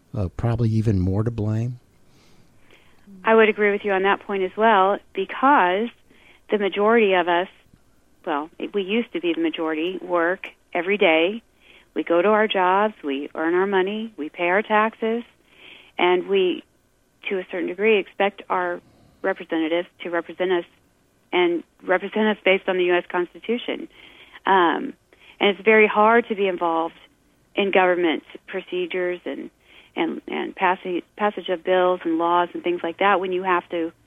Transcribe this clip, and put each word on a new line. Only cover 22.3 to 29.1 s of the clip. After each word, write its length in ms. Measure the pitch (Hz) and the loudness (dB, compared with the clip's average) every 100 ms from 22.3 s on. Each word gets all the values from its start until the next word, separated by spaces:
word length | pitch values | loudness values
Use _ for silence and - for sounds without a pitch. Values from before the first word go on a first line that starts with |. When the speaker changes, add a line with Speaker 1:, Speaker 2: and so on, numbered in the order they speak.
| 202 | 0
Speaker 2:
based 240 | 190 190 - | 0 0 0
on 80 | 185 | -2
the 80 | |
U 100 | 180 | 0
S 100 | 175 - | 0 -2
Constitution. 800 | 180 175 170 - 240 - - - - - - - - - | -6 -6 -8 -6 -6 -6 -10 -12 -18 -20 -20 -20 -6 2
Um, 480 | 190 170 - - - _ _ - _ | 4 4 0 -6 -12 _ _ -20 _
and 100 | 202 | -2
it's 100 | 190 | 2
very 220 | 208 220 208 | 4 6 4
hard 420 | 208 214 233 233 | 4 4 4 2
to 60 | |
be 120 | 196 196 | -2 -2
involved 480 | 175 175 165 165 - _ _ _ _ _ | -2 -2 -2 -4 -8 _ _ _ _ _
in 160 | - 196 | -4 0
government 520 | 190 185 175 175 143 - - - | 2 4 2 0 -2 -8 -20 -12
procedures 720 | 190 - 185 175 185 180 | -12 -8 -6 -6 -4 -4